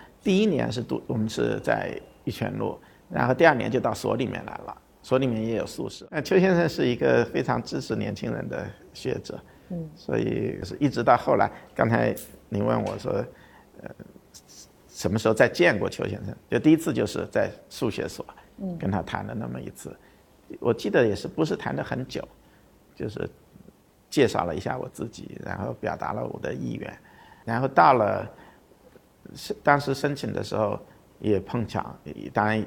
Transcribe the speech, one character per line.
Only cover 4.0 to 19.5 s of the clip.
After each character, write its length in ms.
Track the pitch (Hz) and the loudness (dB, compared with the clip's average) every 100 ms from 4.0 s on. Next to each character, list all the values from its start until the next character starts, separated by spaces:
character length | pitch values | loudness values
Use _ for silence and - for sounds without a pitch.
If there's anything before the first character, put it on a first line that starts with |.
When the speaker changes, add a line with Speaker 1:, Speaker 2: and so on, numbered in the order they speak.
| 104 107 | -2 -2
Speaker 1:
里 100 | 113 | -2
面 160 | 92 - | -4 -8
来 60 | - | -10
了， 120 | - - - _ | -12 -16 -18 _
所 160 | - 127 | 0 2
里 80 | 135 | 2
面 200 | 110 113 | 0 -2
也 100 | 110 | -2
有 100 | - | -4
宿 200 | - 113 | -6 -8
舍。 220 | - - | -10 -8
那 80 | 165 | -6
邱 200 | - 190 | 4 6
先 160 | 190 170 | 6 6
生 100 | 170 | 2
是 220 | - 135 | 2 0
一 80 | 120 | 2
个 260 | 135 120 117 | 4 4 4
非 160 | - | 0
常 200 | 135 120 | 0 0
支 160 | - 139 | -2 -6
持 160 | 127 | -4
年 200 | 110 104 | -4 -4
轻 180 | 101 120 | -4 -4
人 160 | 113 - | -4 -6
的 180 | - 107 - - | -6 -8 -12 -18
学 200 | - 131 - | -10 -6 -6
者， 160 | - - - - - | -6 -12 -14 -20 -12
Speaker 2:
嗯。 200 | 175 160 | -10 -10
Speaker 1:
所 240 | 156 - 117 | -12 -4 -2
以 400 | 113 113 110 95 | 0 -2 -4 -6
是 100 | 90 - | -8 -2
一 80 | 139 | 0
直 160 | 120 | 2
到 100 | 117 | 4
后 220 | 120 - 123 | 4 4 2
来， 120 | 107 - - | 2 -2 -8
刚 140 | - 120 | -2 2
才 240 | 117 117 104 - - - | 2 2 -2 -8 -20 -8
您 160 | 104 | -2
问 180 | 110 117 | 0 0
我 160 | 101 101 | -2 -4
说， 140 | - 101 - - - - - - | -4 -2 -4 -10 -20 -20 -20 -18
呃， 80 | - - - - - - - - - _ - | -18 -16 -20 -20 -20 -20 -20 -20 -20 _ -20
什 240 | - - | -4 -2
么 60 | 107 | 2
时 100 | 113 | 4
候 60 | |
再 120 | 110 120 | 6 6
见 320 | - 175 110 | 6 4 4
过 100 | 90 | 0
邱 140 | - 101 | -2 -6
先 100 | 98 | -6
生？ 100 | 95 - - | -8 -12 -2
就 80 | 120 | 2
第 140 | 156 | 6
一 40 | 160 | 6
次 140 | 160 | 4
就 160 | 123 107 | 0 0
是 200 | - 90 | -2 -2
在 200 | 107 98 - - | 0 0 -2 -16
数 220 | - 117 | -4 -2
学 180 | 98 - | -2 -4
所 180 | - - - - - | -8 -14 -16 -20 -10
Speaker 2:
嗯。 140 | 185 170 | -8 -6
Speaker 1:
跟 120 | - | -2
他 120 | 98 | -2
谈 240 | - - 101 | -2 -6 -6
了 80 | |
那 120 | 107 | -8
么 140 | 120 | -8